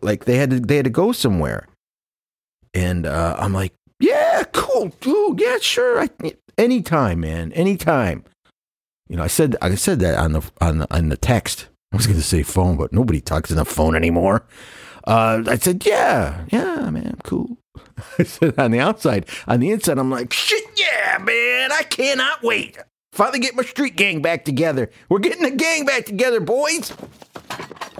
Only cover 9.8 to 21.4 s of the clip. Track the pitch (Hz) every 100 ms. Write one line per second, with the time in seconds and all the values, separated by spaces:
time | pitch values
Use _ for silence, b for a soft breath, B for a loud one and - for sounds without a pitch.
9.8 | - 147 87 - 82 78 - - 85 78
10.8 | - 85 78 65 - 117 - - - _
11.8 | _ 101 110 80 73 82 - 92 90 78
12.8 | - - 123 76 - 78 - 78 - -
13.8 | 78 80 85 85 95 110 - B B B
14.8 | B B - 113 113 113 113 123 180 180
15.8 | - 330 349 117 69 80 - 233 370 320
16.8 | 208 156 - - - - 240 240 _ -
17.8 | - - - - 165 - 165 - 123 120
18.8 | 165 220 147 101 - B B 120 165 220
19.8 | 180 135 131 127 120 - - 440 - -
20.8 | 349 226 196 - 196 233